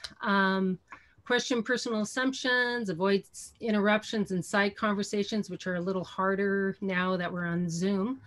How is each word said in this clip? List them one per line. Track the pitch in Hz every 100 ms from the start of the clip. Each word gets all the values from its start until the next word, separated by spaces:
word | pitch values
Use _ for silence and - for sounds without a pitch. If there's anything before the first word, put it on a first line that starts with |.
| - -
Um, | 208 196 190 190 190 180 _ - - _
question | - 240 - 240
personal | 214 240 240 214
assumptions, | 208 254 262 262 254 247 247 240 202
avoid | 165 196 196 -
s-, | - - -
interruptions | 226 208 202 214 - 220 196
and | 185
side | - 202 202
conversations, | 202 214 202 202 208 202 214 190
which | 180 185
are | 180
a |
little | 175 185
harder | 170 - 190 196 202 196 196 190
now | 190 180 185 185
that | 175
we're | 180
on | 175 170 175
Zoom. | 165 190 196 220 269